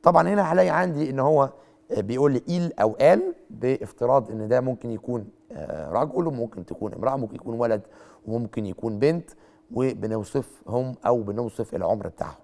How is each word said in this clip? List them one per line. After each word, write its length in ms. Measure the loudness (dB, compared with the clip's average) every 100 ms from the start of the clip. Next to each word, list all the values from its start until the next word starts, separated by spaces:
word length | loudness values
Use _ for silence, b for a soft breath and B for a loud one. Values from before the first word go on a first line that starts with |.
طبعا 240 | 8 6 4
هنا 120 | 2
هلاقي 280 | 4 4 4
عندي 400 | 4 0 -2 -2
إن 100 | 0
هو 300 | 4 4 4 0 B B _ -4
بيقول 340 | -2 2 2
لي 100 | 2 0
إيل 240 | -2 -2 0
أو 140 | 0 4
آل، 340 | 4 6 2 -6 _
بافتراض 800 | -6 -2 -2 -4 -4 2 2 2
إن 160 | -8 0
ده 140 | 0
ممكن 300 | 0 -6 -8
يكون، 380 | -8 -6 -6 -8 _ _
آه، 400 | -14 -10 -10 -4
رجل 360 | -2 -2 -2 -2
وممكن 380 | -4 -6 -8 -12
تكون 280 | -8 -8
امرأة، 220 | -4 -2 -2
ممكن 200 | -6 -10
يكون 240 | -10 -2
ولد 220 | 0 0 -4 B B B -6
وممكن 380 | -6 -4 -6 -6
يكون 340 | -6 -6 0
بنت، 300 | 2 0 -6 -20 b b _
وبنوصفهم 1200 | -2 -2 -2 -4 -4 -4 -6 -6 -16 -6 -4 -4 -2 0
أو 160 | 0
بنوصف 540 | 0 -4 -6 -6 -6 -2
العمر 320 | 0 -2 -4
بتاعهم. 280 | -8 -10 -10